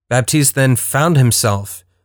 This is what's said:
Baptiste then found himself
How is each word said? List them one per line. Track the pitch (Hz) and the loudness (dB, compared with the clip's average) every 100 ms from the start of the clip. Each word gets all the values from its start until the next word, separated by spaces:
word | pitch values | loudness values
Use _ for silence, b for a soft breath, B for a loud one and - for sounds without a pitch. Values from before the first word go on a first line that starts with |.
| - | -4
Baptiste | 123 120 156 139 - | -2 0 0 0 2
then | 135 | 0
found | 123 - 139 160 156 | 0 -2 -2 2 2
himself | 123 - 113 101 98 - _ _ | 2 2 0 -2 -6 -16 _ _